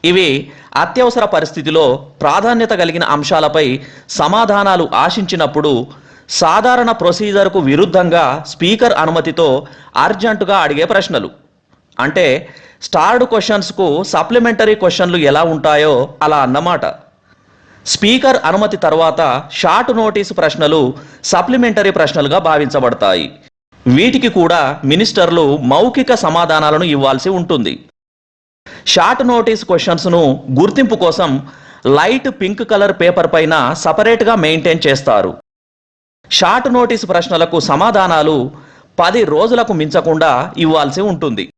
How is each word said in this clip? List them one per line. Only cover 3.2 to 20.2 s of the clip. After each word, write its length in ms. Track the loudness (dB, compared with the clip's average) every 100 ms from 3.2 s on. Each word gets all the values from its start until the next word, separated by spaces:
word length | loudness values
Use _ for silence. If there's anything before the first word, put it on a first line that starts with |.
| 0 0 2 0 0 -2 -10 -20 -12
సమాధానాలు 800 | -4 0 0 0 0 2 0 0 0
ఆశించినప్పుడు 920 | 0 -2 -4 -2 -2 0 0 -2 -4 -16 -20 -20 -10
సాధారణ 600 | -2 2 2 2 0 0
ప్రొసీజర్కు 680 | 0 -2 0 -2 0 0 0
విరుద్ధంగా 840 | 0 2 2 2 2 2 0 -2 -10
స్పీకర్ 460 | -4 -2 2 0
అనుమతితో 760 | 2 0 -2 -2 0 2 0 -4 -20 -6 -2
అర్జెంటుగా 600 | 0 0 -2 -2 0 0
అడిగే 280 | 0 -2 0
ప్రశ్నలు. 440 | 0 -2 -4 -6 -14 _ _ _ _ _ -6
అంటే 500 | -2 0 0 0 -4 -20 -20 _
స్టార్డ్ 420 | -4 0 2 2
క్వశ్చన్స్కు 800 | 0 -2 -2 -4 -4 -2 -2 -2
సప్లిమెంటరీ 720 | -2 -4 0 0 0 2 0 2
క్వశ్చన్లు 420 | 0 0 -2 2
ఎలా 260 | 2 2
ఉంటాయో 720 | 0 0 0 2 2 2 -2 -2
అలా 200 | 0 2
అన్నమాట. 440 | 0 0 -2 -2 -4 -8 _ _ _ _ _ _ _ -16 -8
స్పీకర్ 520 | 0 2 4 2 2 0
అనుమతి 320 | 0 -2 0
తర్వాత 720 | 0 2 0 0 -2 -2 -6
షార్ట్ 400 | -4 0 0 0
నోటీస్ 460 | 0 0 -2